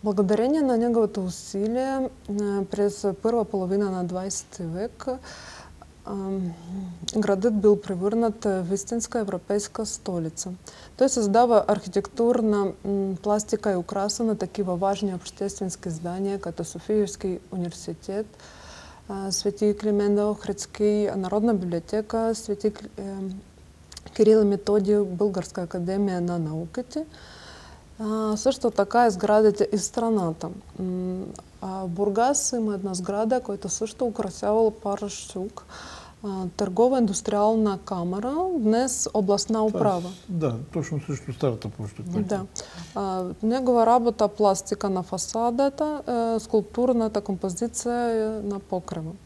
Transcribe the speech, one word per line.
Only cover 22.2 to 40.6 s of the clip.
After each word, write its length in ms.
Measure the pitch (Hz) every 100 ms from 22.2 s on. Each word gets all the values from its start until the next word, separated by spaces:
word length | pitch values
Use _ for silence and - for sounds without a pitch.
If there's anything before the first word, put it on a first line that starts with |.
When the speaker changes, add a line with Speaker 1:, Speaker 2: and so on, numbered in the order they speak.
| 226
Speaker 1:
Свети 360 | 220 - 202 214
Кли-, 180 | 208 214 -
е, 160 | 196 196 190 190 - - - - - - -
Кирил 240 | - 214 220
и 20 |
Методий, 520 | 208 196 202 208 196 208
Българска 680 | 196 180 208 190 175 -
академия 580 | 175 185 175 196 202 180
на 180 | 175 175
науките. 640 | 156 156 165 - 247 302 320 - - - - - - - - -
А, 360 | 214 220 214 214
също 340 | 262 269 240
така 360 | 214 202 240 240
и 40 |
сградите 580 | 185 208 214 220 208 208
из 120 | 214
страната. 680 | 175 - 226 220 175 160 170 196 - -
М, 460 | 185 180 185 185 190 - - -
а, 60 | 190 190
в 40 | 185
Бургас 640 | 170 202 202 247 285 -
има 220 | 247 214
една 200 | 202 196
сграда, 460 | 185 180 202 220 254
която 280 | 247 202 190
също 380 | - 220 - 247
украсявал 640 | 208 196 - 202 214 220
Парашчук. 960 | 220 208 202 202 - - 190 196 - - - - - - -
А, 220 | 208 190 185 -
търгова 420 | 202 185 247 262
индустриална 800 | 226 202 - 208 208 226 214 190
камара, 500 | - 185 175 185 233 302 381 339
днес 500 | 214 220 254 - -
областна 440 | 214 196 202 - 220
Speaker 2:
Това 80 | 220
е 40 |
Speaker 1:
управа. 380 | 214 214 180 175
Speaker 2:
с-, 240 | 190 -
да, 240 | 175 151 117